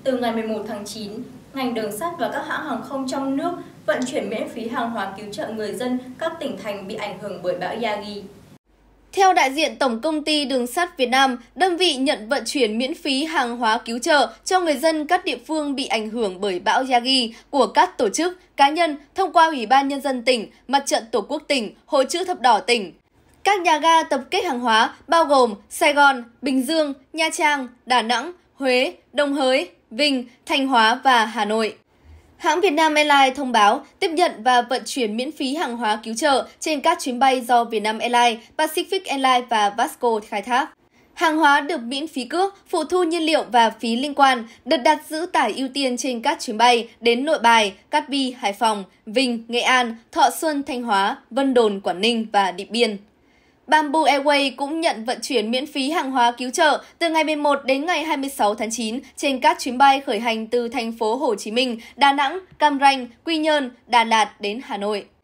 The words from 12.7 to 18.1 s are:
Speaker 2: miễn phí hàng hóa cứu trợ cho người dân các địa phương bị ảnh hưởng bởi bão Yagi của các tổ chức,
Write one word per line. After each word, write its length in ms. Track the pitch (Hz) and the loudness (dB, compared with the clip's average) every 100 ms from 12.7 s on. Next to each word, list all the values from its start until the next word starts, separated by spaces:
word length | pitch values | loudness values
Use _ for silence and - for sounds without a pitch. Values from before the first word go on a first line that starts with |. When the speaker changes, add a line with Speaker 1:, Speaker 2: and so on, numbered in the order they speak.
| 214 | 0
Speaker 2:
miễn 180 | 262 339 | -4 -4
phí 300 | 311 262 320 | -4 -2 -2
hàng 320 | 330 247 240 | -2 -2 0
hóa 200 | 240 220 | 0 0
cứu 220 | 233 233 | -2 -6
trợ 340 | 330 302 247 - - | 2 2 2 -2 -2
cho 140 | 370 | 0
người 180 | 349 277 | 0 0
dân 300 | 320 320 302 | 0 0 0
các 180 | 359 359 | -2 -2
địa 120 | 240 - | -8 -6
phương 280 | 311 294 269 | -6 -4 -6
bị 100 | 269 | -4
ảnh 240 | 226 214 | -4 -4
hưởng 320 | 220 214 185 | -4 -4 -4
bởi 180 | 202 180 | -4 -4
bão 240 | 220 208 262 | 0 0 2
Yagi 420 | 247 240 269 233 226 _ | 0 2 0 0 -8 _
của 180 | 285 220 | 0 2
các 300 | 285 285 - | 4 2 2
tổ 120 | |
chức, 300 | 240 | -2